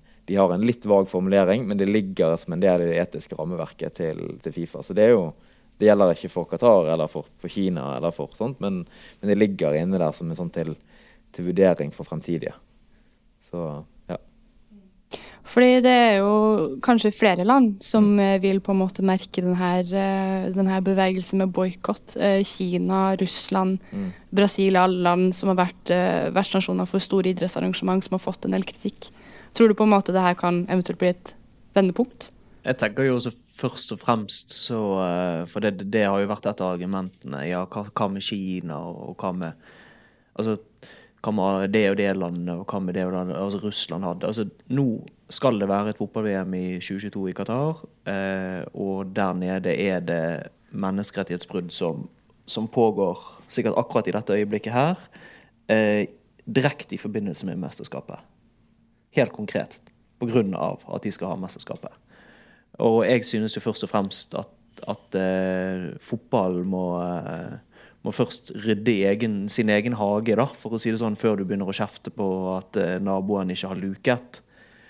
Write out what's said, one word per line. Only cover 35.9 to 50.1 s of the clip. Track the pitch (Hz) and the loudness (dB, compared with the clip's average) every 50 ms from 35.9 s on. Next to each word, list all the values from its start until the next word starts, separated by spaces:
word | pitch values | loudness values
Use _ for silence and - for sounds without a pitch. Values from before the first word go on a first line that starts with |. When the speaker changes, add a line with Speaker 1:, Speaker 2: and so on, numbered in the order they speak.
Speaker 3:
det | 113 110 104 | 0 2 2
har | 98 98 101 | 2 2 0
jo | 101 101 | 0 -2
vært | 104 - - | -4 -4 -4
et | 101 107 - | -6 -4 -2
av | - 92 90 87 | -4 -4 -2 -4
argumentene, | 90 92 98 95 92 92 - _ - 62 69 67 73 87 | -4 -4 -4 -4 -6 -8 -10 _ -14 -12 -10 -8 -6 -4
ja, | 90 90 92 | -4 -4 -6
hva, | - - 107 104 101 | -6 -8 -10 -10 -8
hva | - - 110 98 | -4 -4 -2 -2
med | 98 98 - | -2 -6 -6
Kina, | - 110 98 95 92 90 92 87 85 76 73 | -6 -6 -6 -4 -4 -4 -4 -6 -6 -8 -8
og, | 82 87 - - - - | -8 -10 -12 -12 -12 -14
og | 90 | -10
hva | - 101 95 90 | -6 -6 -6 -4
med, | 90 87 82 - - - - - - - - - - _ _ _ _ _ _ _ - | -4 -6 -8 -8 -12 -18 -20 -20 -20 -20 -20 -20 -20 _ _ _ _ _ _ _ -4
altså, | 110 110 107 104 - _ _ _ - - - - - _ _ _ | -2 -2 -4 -4 -8 _ _ _ -20 -20 -20 -20 -20 _ _ _
hva | - 110 107 | -6 -4 -2
med | 101 92 98 98 95 98 98 104 | 0 2 2 2 0 0 2 2
det | 110 104 98 | 2 4 4
og | 98 | 2
det | 104 101 98 95 | 2 2 0 0
landet, | 95 90 87 87 87 87 90 85 87 | -2 -2 -4 -4 -4 -4 -6 -6 -6
og | 101 | -6
hva | - 104 98 | -6 -6 -4
med | 95 90 90 | -4 -4 -2
det | 95 92 | -2 -2
og | 90 92 90 90 | -2 -2 -4 -4
det, | 90 76 | -4 -4
altså, | 90 98 101 104 92 | -4 -4 -4 -4 -4
Russland | 104 104 - - - - 82 87 98 | -6 -6 -6 -6 -6 -6 -6 -6 -4
hadde, | 87 87 92 - | -6 -6 -4 -4
altså, | 95 110 113 104 - - - _ - | -4 -4 -4 -6 -6 -8 -14 _ -2
nå | 127 139 139 123 110 - - - - _ _ - | 0 0 2 0 0 -4 -8 -14 -20 _ _ -16
skal | - - - 131 117 101 | -8 0 0 2 2 2
det | 101 | 0
være | 98 98 101 104 107 | 0 0 0 0 -2
et | 104 | -4
fotball-V | - 104 98 - 113 107 104 98 95 92 | -4 -6 -6 -4 -4 -2 -2 -2 -2 -2
M | 92 92 | -4 -4
i | 90 90 90 92 87 | -4 -4 -4 -6 -8
tjue | - - 98 98 | -8 -8 -8 -8
tjueto | 107 101 - 101 95 | -8 -8 -6 -6 -4
i | 92 92 | -4 -4
Qatar, | - 98 - 113 131 147 156 160 - - - _ _ _ | -6 -6 -4 -2 -2 -2 -4 -4 -8 -12 -20 _ _ _
eh, | - 98 95 95 98 95 95 92 92 92 87 - - - | -6 -4 -4 -4 -4 -4 -4 -4 -6 -6 -8 -10 -10 -8
og | 98 101 95 95 95 98 92 95 | -6 -4 -4 -4 -4 -6 -4 -2
der | 107 98 92 90 | -2 0 0 0
nede | 90 92 90 95 95 92 92 - | -2 -2 -2 -2 -2 -2 -2 -2
er | - 101 98 92 87 | 0 0 0 -2 -2
det | 87 82 | -2 -2